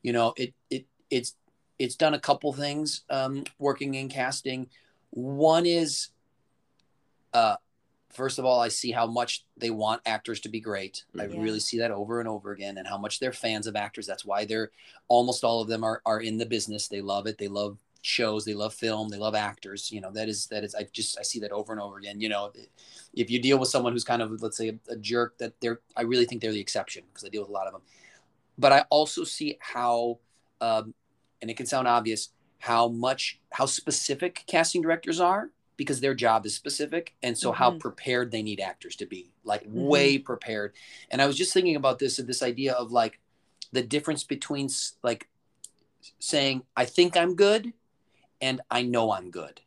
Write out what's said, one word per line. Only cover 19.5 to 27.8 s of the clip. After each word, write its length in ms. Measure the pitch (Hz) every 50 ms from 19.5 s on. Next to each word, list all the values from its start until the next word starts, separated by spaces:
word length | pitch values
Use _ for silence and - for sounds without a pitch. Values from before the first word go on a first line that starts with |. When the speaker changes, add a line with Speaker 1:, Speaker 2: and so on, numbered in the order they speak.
| 98 _ - 98 98 101 - -
Speaker 1:
You 100 | 107 104
know, 120 | 95 95 98
that 160 | 107 110 110
is, 180 | 107 101 -
that 160 | - 110 107 104
is, 100 | 101 -
I 80 | 107 104 - _
just, 260 | - 110 - - -
I 40 | -
see 180 | - - 120
that 100 | 104 101 101
over 200 | 104 107 107 110
and 80 | 107 101
over 160 | 101 98 98
again. 220 | 101 101 104 104
You 80 | 110 110
know, 240 | 104 101 101 104 _ 117 113 _ _ _ - - - - - _ -
if 180 | - 117 -
you 120 | 117 123 120
deal 160 | 131 139 135
with 100 | 131 123
someone 240 | - 135 120 120 120
who's 120 | 120 117
kind 180 | - 123 117 113
of, 180 | 110 110 107 113
let's 140 | 110 -
say, 120 | - 113 110
a, 240 | 110 113 _ - 120
a 40 |
jerk, 400 | 110 104 104 117 120 120 117 _ _
that 220 | 120 113 - _
they're, 200 | - 117 113 113 _ _ _
I 60 | - 117
really 220 | 117 123 123 120
think 160 | 120 123 117
they're 120 | 113 110 107
the 80 | 104
exception, 420 | 98 - - 107 95 - - 92 - _ _
'cause 120 | - -
I 40 | 98
deal 140 | 98 107 101
with 80 | 98
a 20 | 101
lot 140 | 98 95
of 60 | 95 95
them. 100 | 92